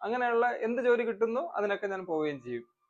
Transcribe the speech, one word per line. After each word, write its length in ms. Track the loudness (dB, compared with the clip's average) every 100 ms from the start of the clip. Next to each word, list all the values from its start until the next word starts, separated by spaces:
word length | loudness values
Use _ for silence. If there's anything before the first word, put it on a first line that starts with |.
അങ്ങനെയുള്ള 460 | -4 -2 2 2 2
എന്ത് 340 | 0 -2 2
ജോലി 220 | 4 4
കിട്ടുന്നോ 480 | 2 0 0 0 -2 -2
അതിനൊക്കെ 320 | 0 0 -2
ഞാൻ 180 | -4 -2
പോവുകയും 360 | 0 0 -4
ചെയ്യും. 240 | -6 -8 -8 _ _